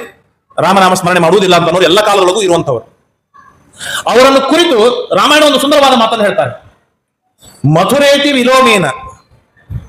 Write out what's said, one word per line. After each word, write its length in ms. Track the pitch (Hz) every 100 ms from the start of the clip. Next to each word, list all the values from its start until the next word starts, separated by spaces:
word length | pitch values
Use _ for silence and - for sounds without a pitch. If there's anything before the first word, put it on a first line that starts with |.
| - _ _ _ _ -
ರಾಮನಾಮ 320 | 156 196 185
ಸ್ಮರಣೆ 260 | 185 175 180
ಮಾಡುವುದಿಲ್ಲ 360 | 165 196 185 175
ಅಂತ 80 |
ಅನ್ನೋರು 200 | 165 175
ಎಲ್ಲ 160 | 165 196
ಕಾಲದೊಳಗೂ 420 | 208 202 180 185
ಇರುವಂಥವ್ರು. 560 | 190 170 156 117 - _ _ _ _ _ _ _ _ - - - -
ಅವರನ್ನು 340 | 220 262 269
ಕುರಿತು 680 | 269 320 349 240 233 - - 175
ರಾಮಾಯಣ 260 | 233 302
ಒಂದು 140 | 302 262
ಸುಂದರವಾದ 340 | 277 302 269 247
ಮಾತನ್ನು 280 | 226 226
ಹೇಳ್ತಾರೆ. 260 | 202 170 131 - - _ _ _ _ _ _ _ - - 143
"ಮಥುರೇತಿ 580 | 156 190 269 285 285 285
ವಿಲೋಮೇನ 540 | 269 240 262 247 208 151 127 - - _ _ _ _ - -